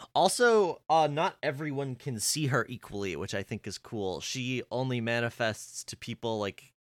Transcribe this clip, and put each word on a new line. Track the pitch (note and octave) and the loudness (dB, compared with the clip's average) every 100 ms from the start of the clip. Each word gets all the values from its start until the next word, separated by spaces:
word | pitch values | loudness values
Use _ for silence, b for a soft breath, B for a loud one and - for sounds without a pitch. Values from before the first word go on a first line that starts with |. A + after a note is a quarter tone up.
| B | B
Also, | C#3 F#3+ - A#3+ A3 F3+ - - | 4 4 6 6 6 4 0 2
uh, | D#3+ D3+ | 4 4
not | C#3+ F3+ - | 2 -2 -2
everyone | D3+ C3+ D3+ C3+ C#3 B2+ | -4 -4 -4 -4 -4 -6
can | C#3+ A2+ | -6 -2
see | - D3+ C#3+ | -2 0 2
her | B2+ - | 2 0
equally, | A#2+ - G2+ G2 D2+ | -6 -8 -6 -4 -4
which | G2 | -4
I | G2+ | -4
think | F#2+ G#2+ G#2+ | -4 -8 -8
is | - | -12
cool. | - A2+ F#2+ D#2+ | -8 -4 -4 -4
She | - C3 B2 B2+ - | -6 -6 -4 -4 -4
only | A#2+ C3 B2 | -2 0 0
manifests | A2+ A#2 A#2+ - A2+ G#2+ - - | 0 0 -2 -2 -2 -4 -10 -14
to | - - | -12 -12
people, | - A#2 A#2 A2 | -10 -6 -2 -2
like, | G2+ - - _ | -2 -6 -16 _